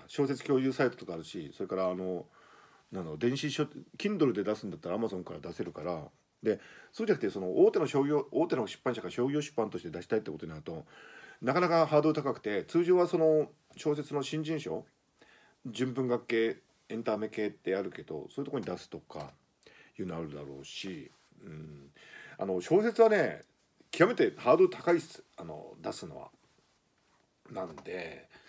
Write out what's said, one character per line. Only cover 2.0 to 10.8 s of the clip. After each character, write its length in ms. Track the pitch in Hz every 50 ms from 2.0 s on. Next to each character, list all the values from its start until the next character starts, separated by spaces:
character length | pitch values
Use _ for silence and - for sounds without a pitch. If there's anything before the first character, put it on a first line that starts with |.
| 92 92 92 87 - - _ _ - - - - - - _ _ _ _
な 120 | - 95
ん 20 | 90
だ 60 | 80
ろ 60 | 78 76
う、 20 |
電 160 | 117 120 131
子 160 | 139 - 147
書、 120 | 135 - 147 147 - - - - - -
Kindle 340 | - 208 214 175 151 131
で 140 | 98 101 95
出 100 | 101 107
す 100 | - -
ん 40 | 101
だ 80 | 82 78
っ 20 |
た 100 | - 87
ら 80 | 90 107
Amazon 280 | 117 107 98 92 87
か 80 | - 85
ら 80 | 80
出 100 | 71 78
せ 100 | - -
る 120 | 110 85 -
か 80 | 90 78
ら。 260 | 87 87 80 73 - - _ _ _ _ _
で、 200 | - 107 101 - - - - - - - -
そ 100 | - 220
う 40 | 208
じ 40 |
ゃ 40 | 190
な 40 | 143
く 20 |
て、 80 | - 98
そ 120 | - 101
の、 240 | 92 92 92 - 180
大 60 | 220
手 80 | 208 131
の 80 | 107 -
商 180 | - 135 139
業、 240 | 143 151 143 - -
大 160 | - - 165 -
手 80 | 170
の 100 | 151 110
出 140 | 98 - -
版 140 | - 127 120
社 60 | 110
か 60 | - 90
ら 40 |
商 180 | - - 120 135
業 120 | 143 151
出 120 | 147 - -
版 160 | - 110 104
と 80 | - -
し 40 |
て 80 | - 85
出 140 | 78 87 85
し 40 | -
た 80 | 113
い 40 | 110
っ 20 |
て 100 | - -
こ 60 | 76 78
と 80 | -
に 60 | 80
な 60 | 80 78
る 40 | 73
と、 220 | - 82 80